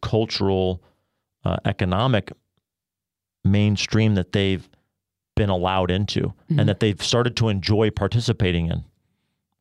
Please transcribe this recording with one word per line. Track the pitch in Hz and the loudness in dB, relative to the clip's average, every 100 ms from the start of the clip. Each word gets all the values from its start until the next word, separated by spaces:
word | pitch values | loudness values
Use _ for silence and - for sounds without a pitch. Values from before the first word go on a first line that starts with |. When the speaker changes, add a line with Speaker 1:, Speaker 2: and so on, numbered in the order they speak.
Speaker 1:
cultural, | - 110 110 - 98 95 92 90 _ _ _ _ _ _ | -4 -2 -2 -2 0 0 0 -4 _ _ _ _ _ _
uh, | 90 90 | -4 -2
economic | - 101 92 92 127 110 - - _ _ _ _ _ _ _ _ _ _ | -2 -2 -2 0 2 0 -2 -12 _ _ _ _ _ _ _ _ _ _
mainstream | 95 101 104 101 - 110 110 | 0 2 2 0 0 2 2
that | 101 90 | 2 0
they've | 104 98 95 - _ _ _ _ _ _ - | 0 0 -2 -6 _ _ _ _ _ _ -2
been | 104 | 0
allowed | 92 90 95 90 | 0 0 0 0
into | 92 104 - | 0 -2 -2
Speaker 2:
Mm-hmm. | 98 - - 156 | -4 -6 -4 0
Speaker 1:
and | 107 | 2
that | 98 | 2
they've | 110 95 | 0 -2
started | - 117 120 120 | -2 0 0 0
to | 113 | 0
enjoy | 98 87 107 110 | 0 0 2 2
participating | - 98 117 117 110 92 85 85 | 0 -2 -2 -2 0 0 0 -2
in, | 85 - _ _ _ _ _ _ _ | -4 -8 _ _ _ _ _ _ _